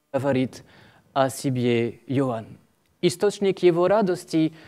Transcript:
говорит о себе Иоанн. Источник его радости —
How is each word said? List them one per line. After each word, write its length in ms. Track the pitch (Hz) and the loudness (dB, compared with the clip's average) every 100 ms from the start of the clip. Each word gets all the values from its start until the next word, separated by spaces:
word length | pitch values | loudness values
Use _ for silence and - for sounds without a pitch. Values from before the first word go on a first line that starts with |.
| _ | _
говорит 540 | 135 139 131 127 - - - - _ _ | -4 0 0 -2 -6 -20 -20 -20 _ _
о 160 | 139 135 | -2 0
себе 720 | - 143 123 120 120 117 - - | -2 -4 0 0 2 0 -6 -6
Иоанн. 400 | 135 135 113 107 - _ _ _ _ | -2 -2 -4 -10 -18 _ _ _ _
Источник 600 | 175 - 208 202 196 185 | -4 0 -2 0 -2 2
его 260 | 180 170 180 | 2 4 2
радости — 680 | 208 190 175 - 165 156 - | 2 2 -2 -2 0 0 -4